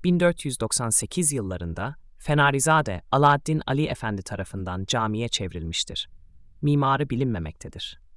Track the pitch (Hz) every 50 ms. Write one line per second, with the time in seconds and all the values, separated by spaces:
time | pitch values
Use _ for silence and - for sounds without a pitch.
0 | - 180 180 170 175 175 165 - - 143 127 - 113 110 - - 123 113 104 -
1 | - - - 180 170 143 143 127 101 92 92 87 87 85 82 85 98 131 147 -
2 | - - - - - - 147 147 143 143 135 135 131 160 156 156 147 - 92 87
3 | - - - 139 147 143 143 143 - 156 156 156 - - 139 143 156 - - -
4 | - 110 104 95 95 - 107 98 95 - - 98 92 92 92 95 95 - - 117
5 | 113 107 107 110 120 113 - - 101 90 85 87 80 82 82 - - - - -
6 | - - - - - - - - - - - - - 147 147 143 143 135 135 135
7 | 147 135 120 120 135 127 110 87 80 76 - - - 85 - 98 - - - -
8 | - - -